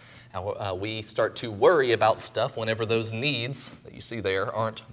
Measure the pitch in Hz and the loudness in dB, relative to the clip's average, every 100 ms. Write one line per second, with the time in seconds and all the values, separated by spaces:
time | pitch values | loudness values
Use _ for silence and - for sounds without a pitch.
0 | - - - 95 98 98 101 92 107 110 | -20 -20 -14 -8 -6 -4 -4 -4 -4 -6
1 | 107 - 110 - 120 101 143 170 127 113 | -4 0 0 0 -6 4 6 6 4 4
2 | 110 - - 107 127 - 110 110 110 113 | 4 4 0 0 -2 -2 -2 -2 0 0
3 | 107 113 147 123 120 139 - - - - | 0 -2 -2 -2 -2 -2 -4 -8 -18 -8
4 | - 113 98 95 107 107 110 107 - | -6 -2 0 0 0 -2 -4 -6 -14